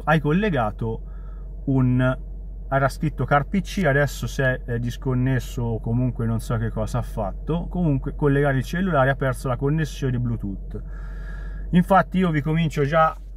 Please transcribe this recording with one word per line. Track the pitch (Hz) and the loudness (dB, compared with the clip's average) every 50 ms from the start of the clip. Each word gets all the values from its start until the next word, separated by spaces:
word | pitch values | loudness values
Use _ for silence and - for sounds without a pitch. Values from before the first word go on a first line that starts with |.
| - | 2
hai | - 165 156 | 2 2 4
collegato | 143 147 156 190 220 214 156 127 113 104 - - 120 113 113 - - - - - - - - - - - - - - | 4 2 2 2 2 2 2 0 0 0 -2 -4 -4 -4 -4 -6 -8 -10 -12 -12 -12 -12 -12 -12 -12 -12 -12 -6 -2
un", | 135 135 131 127 123 127 127 127 127 131 - - - - - - - - - - | 2 2 4 4 4 4 4 4 2 2 0 -4 -10 -10 -10 -10 -10 -10 -10 -4
era | - 135 135 139 127 | 0 0 2 2 2
scritto | - - 165 147 - - 127 | 0 0 -2 -2 -2 -2 0
Car | - 143 143 139 | 2 2 2 2
P | - - 196 | 2 0 -2
C, | 175 - - 208 180 | -2 -2 -2 0 2
adesso | 143 135 143 143 131 - - - | 4 4 4 4 2 0 -4 -6
si | 120 - - | -4 -2 0
è, | 135 127 127 - - | 2 2 2 0 -2
eh, | 123 120 117 | -4 -2 -2
disconnesso | 120 120 - - - 135 127 123 127 131 135 120 - - - 127 | -2 -2 -4 -4 -2 0 0 2 2 2 2 0 0 -4 -4 -4
o | 120 117 113 107 | -2 -2 -2 -2
comunque | - 113 113 123 127 127 117 - 117 | -2 0 0 2 2 0 0 0 -2
non | 113 113 113 | 0 0 -2
so | - - 120 | -2 -2 -2
che | 110 113 107 | -2 -2 -2
cosa | - 110 107 - - | -2 -2 -2 -2 -2
ha | 120 113 | -4 -4
fatto. | - - 113 104 92 - - - 143 156 170 175 - | -4 -4 -4 -4 -4 -4 -6 -4 -2 -2 -2 -2 -4
Comunque | - 180 175 151 139 131 - 139 - | -2 0 2 2 2 0 0 -4 -2
collegare | - 151 143 139 143 143 143 135 | 0 2 4 4 4 4 4 2
il | 131 113 | 0 0
cellulare | - 165 175 196 185 160 135 131 139 | -2 -2 -2 0 2 4 4 4 4
ha | 135 | 2
perso | - 139 131 123 - - | 2 0 -2 -2 -2 -2
la | 135 120 | -2 -2
connessione | 117 135 143 151 160 156 - - - 139 131 123 120 | 0 0 0 2 0 0 -2 -4 -2 -2 -2 0 0
Bluetooth. | 120 120 117 107 104 98 95 - - - - 101 - - - - - - - - - - - - - - - - - - | 0 -2 -2 -2 -4 -6 -6 -8 -8 -10 -10 -10 -10 -10 -10 -10 -10 -10 -10 -10 -10 -10 -8 -8 -8 -8 -8 -8 -2 2
Infatti | 160 180 175 - 190 185 - - - | 2 4 4 6 4 4 4 4 2
io | 185 185 170 | 0 2 2
vi | 156 151 | 2 0
comincio | - 160 156 165 165 147 - 147 143 | 0 0 2 2 0 0 0 0 0
già | 139 165 160 160 160 156 - - - - | 2 4 4 4 4 2 -2 -10 -14 -14